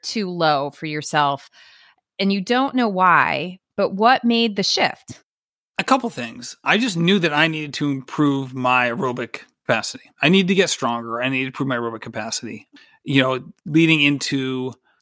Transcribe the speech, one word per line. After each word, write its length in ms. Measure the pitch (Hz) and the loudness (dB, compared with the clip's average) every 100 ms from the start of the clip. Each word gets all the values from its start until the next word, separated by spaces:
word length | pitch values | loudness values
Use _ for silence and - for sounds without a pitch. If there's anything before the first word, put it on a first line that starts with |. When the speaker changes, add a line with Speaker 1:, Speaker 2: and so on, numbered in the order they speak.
Speaker 1:
too 280 | - 226 185 | -8 -4 -4
low 400 | 175 160 147 139 | 0 2 2 -2
for 160 | - 160 | -6 -8
yourself, 640 | 151 147 156 143 139 - _ - _ _ _ _ - | -6 -2 0 2 0 -8 _ -20 _ _ _ _ -4
and 120 | 196 | 0
you 80 | 196 | 0
don't 340 | 185 247 269 | 0 0 0
know 140 | 254 233 | 0 0
why, 720 | 185 185 160 85 78 175 185 _ - | 2 4 4 4 0 -6 -10 _ -2
but 180 | 196 | -2
what 300 | 190 226 262 | 2 2 4
made 320 | 233 233 233 196 | 2 2 0 0
the 60 | |
shift? 600 | 190 - 185 - - - _ _ _ _ _ - | -2 0 -2 -4 -16 -20 _ _ _ _ _ -8
Speaker 2:
A 60 | |
couple 240 | - 269 - | 0 0 0
things. 480 | - 117 120 120 - | -8 -10 -10 -14 -8
I 160 | 135 190 | 0 0
just 180 | 247 170 | 0 0
knew 220 | 170 202 | 2 2
that 140 | 165 | 2
I 160 | 147 160 | 2 2
needed 260 | 156 151 | 0 -8
to 160 | 131 147 | -4 -2
improve 640 | 135 127 - 147 139 135 | -2 -6 0 2 2 -4
my 360 | 131 127 127 123 | -4 0 2 0
aerobic 500 | 117 127 123 120 - - _ - | -2 -4 -4 -8 -10 -16 _ -2
capacity. 440 | 135 - - - _ | -2 -2 -10 -18 _
I 60 | 147 | 4
needed 200 | 190 185 | 4 4
to 60 | |
get 160 | 196 175 | 2 2
stronger. 500 | - 127 117 117 117 | 0 -2 -4 -6 -4
I 80 | 127 | -2
needed 140 | 135 | -2
to 40 | 131 | -4
improve 200 | - 135 | -4 -4
my 80 | 120 | -2
aerobic 260 | 117 110 | -4 -8
capacity. 640 | 120 113 107 - 110 107 - - - _ | -10 -10 -6 -8 -8 -14 -16 -20 -20 _
You 200 | - 135 | 0 2
know, 220 | 131 127 - - - | 2 0 -6 -16 0
leading 360 | 151 165 156 | 4 4 4
into 720 | 143 143 - 139 131 127 127 120 _ _ | 4 2 -2 -2 -2 -4 -6 -10 _ _